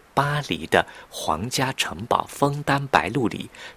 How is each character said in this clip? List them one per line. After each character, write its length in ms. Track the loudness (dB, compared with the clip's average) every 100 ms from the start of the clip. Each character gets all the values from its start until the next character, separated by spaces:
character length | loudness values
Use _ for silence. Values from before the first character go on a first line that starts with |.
| _
巴 260 | 0 0 -2
黎 240 | -2 -4 4
的 200 | 4 4 -4 -16
皇 400 | -8 -2 -2 -2
家 240 | -2 -2
城 320 | -2 -6 -6
堡 220 | 0 0 0
枫 340 | 0 0 2
丹 200 | 0 -2 2
白 200 | 2 2
露 180 | 0 0
里 220 | -2 -10 -16 -18